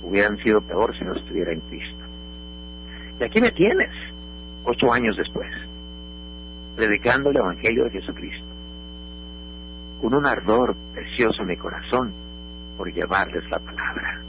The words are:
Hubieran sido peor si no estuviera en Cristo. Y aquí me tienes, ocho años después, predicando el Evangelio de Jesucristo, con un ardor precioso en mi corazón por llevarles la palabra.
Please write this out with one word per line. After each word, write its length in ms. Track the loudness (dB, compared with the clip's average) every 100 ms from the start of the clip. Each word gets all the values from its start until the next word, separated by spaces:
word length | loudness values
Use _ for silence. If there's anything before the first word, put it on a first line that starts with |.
Hubieran 340 | 2 4 4 4
sido 240 | 6 4
peor 340 | 4 2 2 2
si 80 |
no 120 | -4 -4
estuviera 360 | -2 0 0
en 100 | -2
Cristo. 420 | -6 -10 -10 -12 -14 -14 -14 -14 -14 -14 -14 -14 -14 -12 -14 -4
Y 40 |
aquí 180 | 2 4
me 100 | 4
tienes, 380 | 6 6 6 2 -2 -12 -14 -14 -14 -14 -6 -2
ocho 280 | 4 4
años 240 | 6 4 2
después, 320 | -2 -4 -6 -8 -12 -14 -14 -14 -14 -14 -14 -14 -14 -14 -14 0
predicando 560 | 4 4 4 4 6
el 60 | 4
Evangelio 480 | 4 2 2 4 2
de 40 |
Jesucristo, 560 | 0 -6 -8 -8 -10 -12 -14 -14 -14 -14 -14 -14 -14 -14 -14 -14 -16 -16 -16 -16 -2
con 140 | 4
un 120 | 6 6
ardor 480 | 2 6 6 6 2 -6
precioso 480 | -10 -8 2 4 4
en 60 | -2
mi 100 | -2
corazón 560 | -4 -6 0 2 2 -4 -14 -14 -14 -14 -14 -8
por 160 | -4
llevarles 560 | -2 2 2 2 -2 -2
la 80 | -4
palabra. 640 | -4 -6 -6 -4 -4 -6